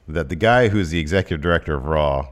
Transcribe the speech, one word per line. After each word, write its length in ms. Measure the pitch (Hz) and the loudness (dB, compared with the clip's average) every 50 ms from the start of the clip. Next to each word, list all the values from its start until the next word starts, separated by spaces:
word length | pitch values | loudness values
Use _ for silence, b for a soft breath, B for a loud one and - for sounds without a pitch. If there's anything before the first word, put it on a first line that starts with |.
| _ - | _ -8
that 220 | 78 85 80 67 | -6 -6 -4 -4
the 60 | - | -4
guy 340 | 80 110 113 120 127 123 104 | 0 2 4 4 4 4 4
who's 200 | 104 104 92 78 | 2 0 0 0
the 100 | 82 85 | -2 -2
executive 420 | 78 73 92 95 90 - 87 76 | -2 0 0 -2 0 -2 -4 -2
director 320 | 73 87 85 85 - - 76 | 0 0 0 0 0 -2 -4
of 100 | 67 65 | -4 -2
Raw 420 | 76 80 76 76 71 69 67 65 65 | -2 0 0 2 0 0 -2 -4 -8